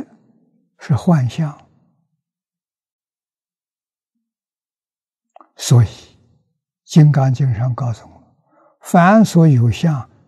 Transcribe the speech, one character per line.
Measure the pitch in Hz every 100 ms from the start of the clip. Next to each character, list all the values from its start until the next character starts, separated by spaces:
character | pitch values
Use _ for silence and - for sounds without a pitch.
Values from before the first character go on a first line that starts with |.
| - _ _ _ _ _ _ _
是 | - 127
幻 | 185 160 123
象， | - 151 - _ _ _ _ _ _ _ _ _ _ _ _ _ _ _ _ _ _ _ _ _ _ _ _ _ 233 _ _ _ _ _ _ _ _ _ _ _ _ _ -
所 | - 120
以 | 101 - - _ _ _ _ _ _ _
《金 | - 170 151
刚 | 139 135
经》 | 123 135 104
上 | 127 120
告 | 123
诉 | 107 -
我 | _
们 | _ _ _ _ _ _
，“凡 | - 185 175 220
所 | 208 170 160
有 | 127 120
相， | - 170 139 - _